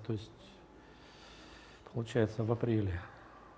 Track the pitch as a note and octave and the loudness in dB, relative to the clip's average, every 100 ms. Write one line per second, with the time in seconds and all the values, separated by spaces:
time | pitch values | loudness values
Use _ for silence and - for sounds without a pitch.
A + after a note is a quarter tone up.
0 | - A2 - - - - - - - - | -2 -4 -4 -16 -20 -20 -20 -20 -20 -20
1 | - - - - - - - - - A#2+ | -20 -20 -20 -20 -20 -20 -20 -20 -10 -6
2 | A2+ B2 G#2+ - A2 A2+ A#2+ A2 G2 F2 | 0 4 4 4 2 4 4 4 4 0
3 | - - - - - | -6 -16 -18 -20 -20